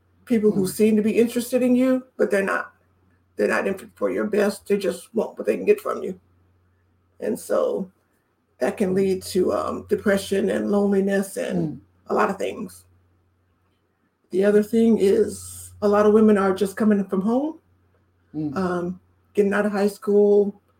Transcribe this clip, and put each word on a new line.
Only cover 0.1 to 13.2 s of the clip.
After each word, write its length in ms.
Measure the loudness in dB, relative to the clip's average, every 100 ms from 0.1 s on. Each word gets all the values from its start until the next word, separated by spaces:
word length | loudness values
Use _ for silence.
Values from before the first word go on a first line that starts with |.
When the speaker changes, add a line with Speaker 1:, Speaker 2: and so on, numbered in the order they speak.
| _ -2
Speaker 1:
people 240 | 2 2
who 140 | 2
Speaker 2:
Mm. 40 | -2
Speaker 1:
seem 280 | 2 2 4
to 60 |
be 160 | 2 2
interested 440 | 2 0 -2 0
in 120 | 2
you, 280 | 2 2 0 -2 _
but 120 | 0
they're 120 | 0
not. 320 | 0 -4 -6 _ _ _ _ _ _ -4
They're 120 | -2
not 180 | -2 -4
in 120 | -6 -10
for 160 | _ -4
your 140 | -2 -2
best. 400 | 0 0 -2 -4
They 100 | -2
just 380 | -2 -6 -8
want 240 | -6 -6 -6
what 80 | -4
they 100 | -2
can 80 |
get 160 | 2 0
from 220 | 0 -8
you. 160 | -8 -12 _ _ _ _ _ _ _ _ _ _
And 180 | -8 -8
so 520 | -4 -2 -2 -4 -8 _ _ _ _ _ _ _
that 180 | -6 -2
can 160 | -2
lead 300 | 0 0 -2
to, 300 | -2 -2 0
um, 340 | -2 -4 -8 -4
depression 600 | -4 0 -2 -2 -4 -2
and 200 | -2 0
loneliness 640 | 0 2 0 0 -2 -4 -6
and 400 | -6 -4 -4 -8
Speaker 2:
Mm. 40 | _ _ _
Speaker 1:
a 60 |
lot 140 | -2 -2
of 80 | -2
things. 460 | -6 -8 -14 -16 _ _ _ _